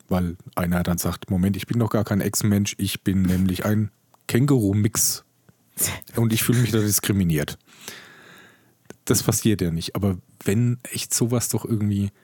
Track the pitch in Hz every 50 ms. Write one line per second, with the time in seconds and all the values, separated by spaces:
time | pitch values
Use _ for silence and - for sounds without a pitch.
0 | _ _ 95 90 90 87 85 - - - - - 90 87 87 87 87 - 87 85
1 | - 87 85 - - - 101 92 90 98 101 - - - - 117 117 107 - 113
2 | 101 - 107 101 - 107 107 - - 113 101 101 101 101 - - 101 98 - -
3 | - - 95 95 95 90 90 90 95 95 90 87 - 104 107 107 107 101 - _
4 | _ _ _ _ _ - - 117 127 143 143 131 110 98 95 107 104 107 - -
5 | - - - - - _ _ _ _ - _ _ _ _ _ - - - 95 -
6 | - - - - 117 113 113 113 - - 123 120 123 107 107 110 107 107 98 -
7 | - - 107 98 95 87 80 73 73 - - - _ _ - - - - - -
8 | - - - - - - - - - - - _ _ _ _ _ _ _ - -
9 | _ - 127 104 - - 110 - - 113 107 95 92 87 82 82 82 - - -
10 | 92 101 95 90 - _ _ _ - - 131 113 123 120 120 120 - - - -
11 | - - - - 123 113 123 120 - - - - - - 117 107 104 104 104 101
12 | 101 98 - _